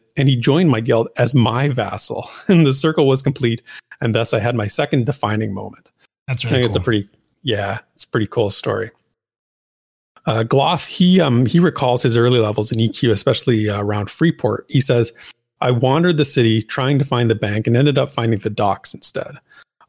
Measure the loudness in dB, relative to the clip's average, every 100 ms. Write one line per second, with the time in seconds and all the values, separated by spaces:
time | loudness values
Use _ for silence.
0 | _ 0 2 2 2 2 4 2 2 0
1 | 0 0 2 4 2 2 -2 -2 -4 -4
2 | -6 -6 -10 -6 2 4 4 2 0 2
3 | 2 2 0 0 -2 -2 -8 -20 -20 -6
4 | -2 0 0 0 0 -2 -2 -2 0 0
5 | -2 -2 -2 -2 -4 -8 -12 -16 _ _
6 | _ _ -8 -6 -2 0 0 0 0 -2
7 | -4 _ _ _ -6 -4 -4 -8 -12 -14
8 | -6 -4 -2 -2 -4 -4 -6 -6 -8 -14
9 | _ _ _ _ _ _ _ _ _ _
10 | _ -10 -4 -2 0 2 2 -2 -4 0
11 | 4 4 4 2 2 2 2 2 0 0
12 | 2 2 2 2 2 -2 -2 0 -2 0
13 | 0 0 0 0 0 0 0 -2 -4 -4
14 | -4 -2 -2 0 -4 -4 -2 0 2 2
15 | 0 -6 -18 -20 _ _ -2 2 2 2
16 | 2 2 0 2 2 2 -2 -4 0 0
17 | 0 0 0 0 -2 -2 2 2 4 2
18 | 0 -2 -2 -2 -4 -2 -2 -2 -6 -4
19 | -4 -4 -8 -12 _ -20 -20 _